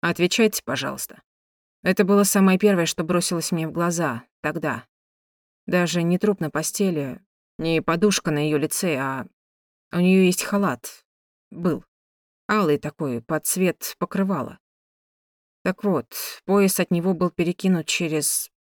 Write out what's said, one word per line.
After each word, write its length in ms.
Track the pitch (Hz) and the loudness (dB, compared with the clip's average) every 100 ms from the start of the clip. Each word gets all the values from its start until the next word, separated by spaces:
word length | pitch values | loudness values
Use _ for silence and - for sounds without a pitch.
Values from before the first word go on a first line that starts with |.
Отвечайте, 600 | 170 175 180 - 220 - | -4 0 0 2 2 0
пожалуйста. 580 | - 139 135 135 - - _ _ _ _ _ _ | -6 -6 -6 -8 -12 -14 _ _ _ _ _ _
Это 220 | 175 190 | -2 2
было 200 | 190 202 | 4 4
самое 340 | 202 208 190 185 | 4 6 6 6
первое, 280 | 208 190 165 | 4 4 0
что 180 | - | -2
бросилось 480 | 165 180 175 175 160 | -2 0 0 -4 -2
мне 140 | 170 160 | -4 -4
в 60 | |
глаза 520 | 160 170 170 160 117 - _ | -2 -2 0 -2 -4 -12 _
тогда. 440 | 151 160 156 117 - _ _ _ _ _ _ _ - | -6 -4 -4 -6 -10 _ _ _ _ _ _ _ -2
Даже 360 | 180 175 170 | 0 2 0
не 160 | 170 180 | 0 0
труп 220 | 208 196 | 0 0
на 100 | 156 | -2
постели, 720 | 147 156 - 196 160 139 123 _ _ _ _ | -4 -6 -2 -2 -2 -6 -8 _ _ _ _
не 240 | 160 160 | -2 0
подушка 500 | - 170 208 190 - | 0 2 2 0 -2
на 100 | 151 | -2
её 180 | 151 151 | 0 0
лице, 380 | 151 - 185 143 | -2 -2 -2 -2
а... 280 | 135 135 - _ _ _ _ _ _ | -4 -6 -10 _ _ _ _ _ _
у 80 | 175 | 0
неё 240 | 180 190 | 4 6
есть 180 | 185 180 | 4 2
халат. 640 | - 202 196 123 - - _ _ _ _ _ | -2 -2 -2 -4 -10 -20 _ _ _ _ _
Был. 340 | - 175 147 - _ _ _ _ _ _ | -6 -4 -4 -8 _ _ _ _ _ _
Алый 280 | 214 180 143 | 0 2 0
такой, 440 | 151 - 151 120 | -2 -8 -6 -6
под 240 | - 156 - | -4 -6 -4
цвет 480 | - 180 - - - | 0 0 -2 -10 -8
покрывала. 600 | 175 190 190 180 120 - _ _ _ _ _ _ _ _ _ _ | -6 -2 -2 -2 -6 -12 _ _ _ _ _ _ _ _ _ _
Так 220 | - 185 | -6 -4
вот, 280 | 208 165 - - - - | 0 -2 -4 -12 -12 -14
пояс 360 | - 196 196 190 | 0 2 4 2
от 100 | 180 | 0
него 240 | 175 170 | 0 0
был 160 | 175 180 | 0 -2
перекинут 560 | - 170 175 190 180 156 | 0 -2 0 2 2 0
через 640 | - 170 156 143 - - _ | -4 -2 -2 -2 -4 -6 _